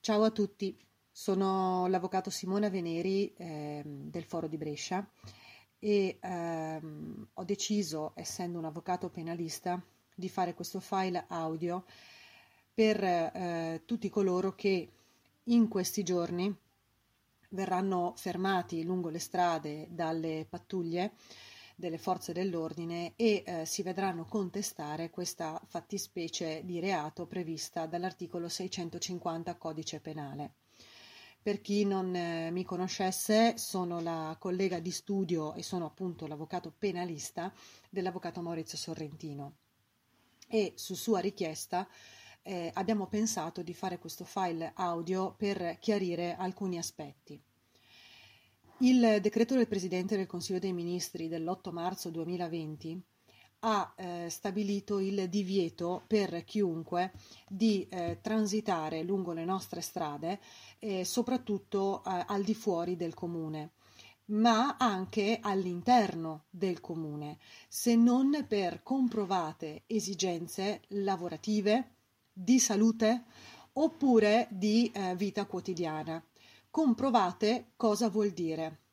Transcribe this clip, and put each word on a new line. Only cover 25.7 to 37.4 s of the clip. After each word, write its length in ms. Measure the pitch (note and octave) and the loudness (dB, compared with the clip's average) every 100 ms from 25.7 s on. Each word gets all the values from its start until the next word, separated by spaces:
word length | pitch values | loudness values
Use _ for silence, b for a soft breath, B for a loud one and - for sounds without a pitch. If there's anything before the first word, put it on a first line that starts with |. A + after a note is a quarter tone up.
| A3+ - G3 - - E3 - E3 D#3+ | -10 -4 -6 -4 -6 -4 -2 -2 -4
di 160 | F3+ F3 | -4 -2
reato 460 | F#3 F#3 - - E3+ | 0 0 -2 -8 -8
prevista 600 | F#3 E3 D#3+ - - D#3+ | -6 -4 -6 -6 -6 -4
dall'articolo 640 | F3 F#3 F3+ E3+ F3 E3+ | -2 -4 -6 -8 -6 -6
seicentoscinquanta 1080 | - F#3 - E3+ E3+ - F3 F3 E3 E3+ E3+ | -6 -6 -6 -6 -6 -6 -4 -4 -4 -6 -6
Codice 440 | E3 D#3 D3+ D#3 | -6 -6 -8 -8
Penale. 540 | - D3+ C#3+ C#3+ D3 _ B B B B B B B B | -8 -8 -8 -8 -10 _ B B B B B B B B
Per 180 | - G#3 | -2 -2
chi 240 | - G3+ | 0 2
non, 320 | G3+ G3 F#3 F3+ | 4 2 0 0
eh, 360 | E3+ E3 E3 | -2 -2 -2
mi 120 | F3 | -2
conoscesse, 960 | F3+ F3+ F#3 - F#3 F#3 - G#3+ A#3 A#3 | -2 -2 -2 0 0 0 4 6 6 4
sono 420 | - F#3+ F3 E3+ | -4 -4 -2 -4
la 360 | E3+ E3 D#3+ D#3+ | -4 -4 -6 -6
collega 400 | G3 F3+ G3 F3 | -4 0 0 0
di 120 | E3 | -4
studio 600 | E3+ - G3 F3+ E3+ D3+ D#3+ | -8 -4 -2 0 0 -2 -6
e 80 | |
sono 220 | - F#3 D#3+ | -6 -4 -4
appunto 400 | - F#3 E3 D#3 | -6 -8 -6 -10
l'avvocato 460 | D3 D#3 F3+ E3+ - | -10 -6 -6 -8 -4
penalista 760 | G3+ F3 F3 D#3 - - | -2 -2 -4 -6 -8 -6